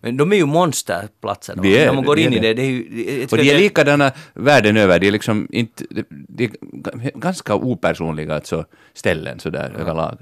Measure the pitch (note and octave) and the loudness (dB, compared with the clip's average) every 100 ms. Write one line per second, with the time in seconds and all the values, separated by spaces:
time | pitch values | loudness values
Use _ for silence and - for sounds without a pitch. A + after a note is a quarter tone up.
0 | A#2 C3 D#3+ G3+ D3 E3 F3 - - F2+ | -8 -2 2 2 2 2 0 -2 -4 -6
1 | G#2 - G#2 G2+ - - F#2+ A2 C#3+ C3+ | -8 -10 -8 -8 -10 -2 4 4 4 2
2 | C#3 D3 D#3+ A#2 A2+ A2+ C3 B2+ F2 A2+ | 2 2 2 2 0 0 -2 -4 -8 -8
3 | A2 C3+ C3 - C#3 D3 G3+ E3+ C#3+ C#3+ | -8 -6 -2 2 4 4 4 4 4 4
4 | C#3 - - - B2 C#3 G#2 G#2+ G2 F2 | 2 -2 -12 -4 4 4 6 6 6 6
5 | G2 G#2 - G#2+ - A2 A2+ - - - | 4 2 0 -4 -4 -6 -6 -8 -12 -10
6 | - C#2+ - - A#2+ - - - - A2+ | -12 -14 -14 -6 -6 -6 -18 -14 -12 -10
7 | A#2+ - D#3 F3+ - G#2 B2+ G2+ E2+ E2+ | -10 -6 -6 -6 -4 -2 -2 -2 -2 -2
8 | E2 D#2 D#2 D#2 - E2+ D#2+ _ _ - | -6 -6 -6 -8 -6 -8 -8 _ _ -8
9 | G2 E2 C#2 B1 D#2+ D2 C2+ - E2+ D#2+ | -4 -4 -6 -10 -8 -8 -8 -8 -6 -4
10 | D#2+ - | -6 -8